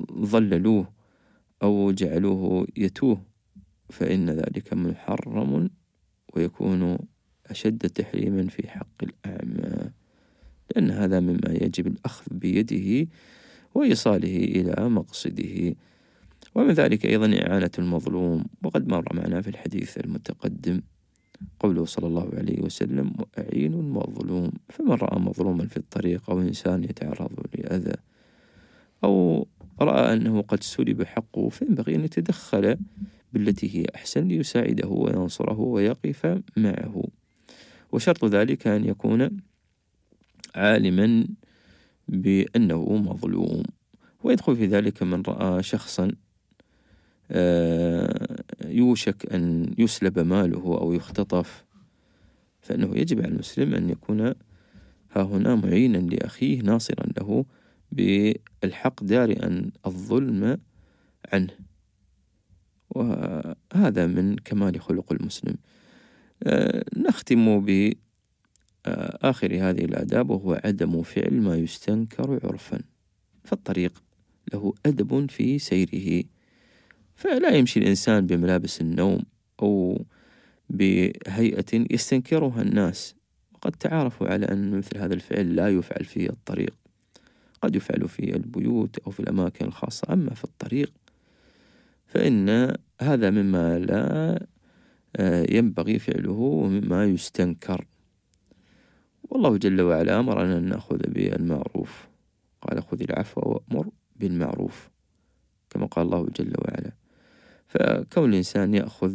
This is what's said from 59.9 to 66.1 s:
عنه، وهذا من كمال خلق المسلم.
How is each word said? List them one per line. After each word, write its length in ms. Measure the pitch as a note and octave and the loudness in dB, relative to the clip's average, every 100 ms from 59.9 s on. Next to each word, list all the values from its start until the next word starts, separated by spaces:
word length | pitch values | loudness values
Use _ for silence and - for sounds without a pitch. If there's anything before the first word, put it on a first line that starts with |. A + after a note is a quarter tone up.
| F#2 G2 A2+ C#3 G#2 A2 D3+ - _ _ _ _ _ - | -6 0 0 2 0 0 -2 -6 _ _ _ _ _ -4
عنه، 200 | G2 F#2 - - _ _ _ _ _ _ _ _ _ _ _ - | -2 -2 -6 -20 _ _ _ _ _ _ _ _ _ _ _ -10
وهذا 1200 | B3+ A#3+ - - - - - - F3+ F#3 F#2 F2 | -2 -2 -2 -4 -6 -8 -10 -2 4 4 4 2
من 280 | F2+ F#2+ G#2 | 2 2 0
كمال 460 | - G#2 G2 F2 | -2 0 0 0
خلق 320 | - F2 - | -2 -2 -2
المسلم. 420 | E2+ - - - - _ _ _ - _ | -4 -4 -6 -6 -6 _ _ _ -20 _